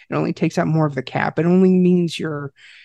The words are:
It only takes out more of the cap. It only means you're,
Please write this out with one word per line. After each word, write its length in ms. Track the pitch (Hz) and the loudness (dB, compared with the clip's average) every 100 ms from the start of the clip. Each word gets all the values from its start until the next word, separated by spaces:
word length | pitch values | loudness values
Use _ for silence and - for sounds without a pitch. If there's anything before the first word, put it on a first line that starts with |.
| - | -8
It 40 | |
only 200 | 147 160 | -4 -4
takes 240 | 170 165 - | -2 -2 -2
out 100 | 170 | 0
more 180 | 160 151 | 2 0
of 100 | 139 | -2
the 60 | |
cap. 380 | 131 - - 156 | -6 -4 -2 -2
It 60 | 170 | 2
only 240 | 185 185 | 4 4
means 500 | 185 180 180 170 - | 4 4 2 0 -4
you're, 320 | 160 147 139 _ - - | -8 -8 -12 _ -20 -20